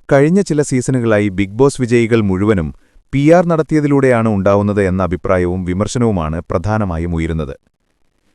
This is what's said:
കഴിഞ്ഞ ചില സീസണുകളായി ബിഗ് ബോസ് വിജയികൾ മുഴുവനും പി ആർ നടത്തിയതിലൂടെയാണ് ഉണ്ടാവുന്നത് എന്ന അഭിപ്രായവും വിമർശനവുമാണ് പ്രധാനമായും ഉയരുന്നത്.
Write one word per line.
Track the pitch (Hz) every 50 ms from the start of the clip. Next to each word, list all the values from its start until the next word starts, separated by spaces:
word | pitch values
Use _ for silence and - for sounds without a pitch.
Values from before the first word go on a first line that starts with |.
| - -
കഴിഞ്ഞ | 147 139 139 156 175 202
ചില | 196 - 160 147
സീസണുകളായി | 143 - 139 127 120 - 131 127 117 113 110 104 104 104
ബിഗ് | 92 92 101 95 101 113
ബോസ് | 135 143 - -
വിജയികൾ | 127 110 120 120 117 107 117 117
മുഴുവനും | 104 98 92 92 101 107 110 92 80 73 - - _ _ _ _ _ _ -
പി | 135 143 151
ആർ | 165 175 180
നടത്തിയതിലൂടെയാണ് | 170 170 156 147 - 156 151 147 143 143 139 131 131 123 117 113 113
ഉണ്ടാവുന്നത് | 107 98 92 101 101 101 101 104 101 104 101
എന്ന | 92 90 95 92
അഭിപ്രായവും | 85 90 85 - - 95 92 90 90 90 95 90
വിമർശനവുമാണ് | 87 90 92 104 - - 127 117 113 104 87 80 78 78 85 - -
പ്രധാനമായും | - 92 82 104 107 110 107 95 85 80 85 85 85
ഉയരുന്നത്. | 82 80 80 82 80 76 67 67 - _ _ _ _ _ _ _ _ _ _ _ _ _ _ _